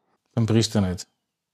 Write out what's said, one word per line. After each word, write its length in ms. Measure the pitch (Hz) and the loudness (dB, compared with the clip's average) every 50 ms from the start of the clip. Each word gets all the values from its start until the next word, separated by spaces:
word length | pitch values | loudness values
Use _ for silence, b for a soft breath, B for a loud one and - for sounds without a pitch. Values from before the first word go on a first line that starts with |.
| _ _ _ _ _ _ _ | _ _ _ _ _ _ _
Beim 120 | 120 117 | -2 0
Priester 340 | 104 110 117 110 - - 110 | 2 2 2 2 2 0 -2
nicht. 280 | 98 92 90 90 - - _ _ _ _ _ _ _ _ | -2 -2 -4 -6 -10 -16 _ _ _ _ _ _ _ _